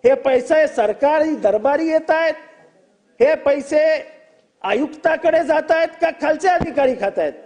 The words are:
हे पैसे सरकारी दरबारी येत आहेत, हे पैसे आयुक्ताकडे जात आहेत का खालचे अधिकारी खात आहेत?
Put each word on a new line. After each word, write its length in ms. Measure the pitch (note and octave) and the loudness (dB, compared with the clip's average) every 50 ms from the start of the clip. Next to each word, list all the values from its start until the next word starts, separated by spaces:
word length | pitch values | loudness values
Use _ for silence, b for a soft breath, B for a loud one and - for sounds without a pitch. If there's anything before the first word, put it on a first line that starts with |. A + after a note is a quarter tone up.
| - | 2
हे 100 | B3 C4+ | 2 2
पैसे 520 | B3+ - C4+ C4 B3 B3+ - D#4 D#4 D4+ | 2 0 0 0 0 0 2 2 2 2
सरकारी 720 | - - B3 G#3+ G#3 G#3 - C#4 C#4+ D#4 D#4 D#4 D#4 D4+ | 2 0 -2 -2 -2 0 0 0 0 2 2 0 0 -2
दरबारी 520 | A3 G3 G3+ G3+ G#3+ G#3+ C#4 D4 D4 D#4+ D#4+ | 0 0 0 0 2 0 0 0 0 0 0
येत 220 | D#4 D#4+ D#4+ - | 0 0 0 0
आहेत, 240 | D#4+ D#4+ E4 D#4+ D#4 D#4 - - - _ - _ _ _ _ _ _ _ _ _ _ - | 0 0 0 -2 -2 -6 -12 -20 -20 _ -20 _ _ _ _ _ _ _ _ _ _ 2
हे 140 | B3 D4 D#4 | 2 2 2
पैसे 480 | D#4 - C#4+ C#4 C#4+ C4+ - D4+ D4+ D#4 D#4+ D#4 C#4+ - - - - - _ _ _ _ _ _ _ | 2 0 0 0 0 -2 -2 0 2 2 2 0 -2 -4 -12 -20 -20 -20 _ _ _ _ _ _ _
आयुक्ताकडे 840 | - F#3+ G#3 B3 D4+ - - - - E4 D#4+ D#4+ - E4 D#4+ D#4+ E4 | -6 -4 -2 -2 -2 -4 -6 -4 -2 -2 -2 0 0 0 0 0 0
जात 260 | C#4 D4+ D#4 D#4 D#4 | 0 -2 -2 0 0
आहेत 180 | E4 D#4+ E4 D#4 - - | 0 0 0 -2 -2 -4
का 100 | E4+ D#4+ - - | -4 -4 -4 -4
खालचे 280 | D4+ D#4 D#4 D4+ E4+ F#4 | -2 -2 -2 0 0 0
अधिकारी 460 | F4+ E4+ E4+ E4 B3 C#4+ C#4 C4 B3 | 0 0 -2 -4 -2 0 0 0 0
खात 240 | - G3+ G3 - F#3 | -2 -4 -4 -2 -2
आहेत? 140 | D#3+ C#3+ - - - | -4 -4 -6 -10 -20